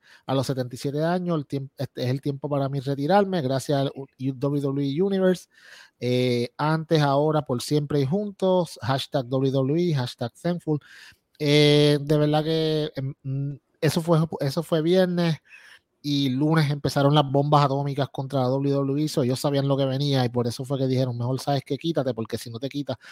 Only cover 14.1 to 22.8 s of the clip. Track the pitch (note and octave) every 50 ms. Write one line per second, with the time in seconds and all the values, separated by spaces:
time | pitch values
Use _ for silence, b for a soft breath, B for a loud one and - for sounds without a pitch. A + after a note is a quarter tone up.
14.1 | E3+ D#3 E3 D#3+ - - C#3+ C3+ C3+ E3+ D#3+ - F3 D#3+ D#3 E3+ F3+ F#3+ F#3 F3+
15.1 | F3 F3 F3 E3 D#3 - _ B B B B B B B B B _ _ - D3
16.1 | D3 C#3+ C#3 C3+ B2+ C3+ D3+ D3+ E3 D#3+ D3+ C#3 D3 C#3+ - C#3+ - C#3+ C#3 C#3+
17.1 | D3 D3+ C#3+ C3+ C3+ C#3 C#3+ D3 D3 C#3+ C#3+ C3 C#3 C#3 C#3+ C#3+ C#3 C#3 C3+ -
18.1 | - - C3+ C3 C#3 C#3 B2+ B2+ C3 C#3 C#3 C#3 C#3 C#3 C#3 C3+ C3+ D3 D#3 D3+
19.1 | - D#3+ C3 A#2+ C3 - - D3 C#3+ C#3 C3+ C#3 C#3 C3+ C#3 C3+ C3 C3+ D3 C#3+
20.1 | C#3 C3 B2 A#2+ A#2+ B2 A#2 A#2+ A#2 - C3+ B2 C#3+ C3 C3+ C3 C3 B2+ C3 B2
21.1 | A#2+ A#2+ A#2+ B2 C3 B2+ - C#3+ C#3+ C3+ - - D3 B2+ - E3 D#3+ D#3 B2+ C3
22.1 | A#2 A2+ A2 - - A2 - A#2+ A2+ A2+ C3+ C3 - C#3+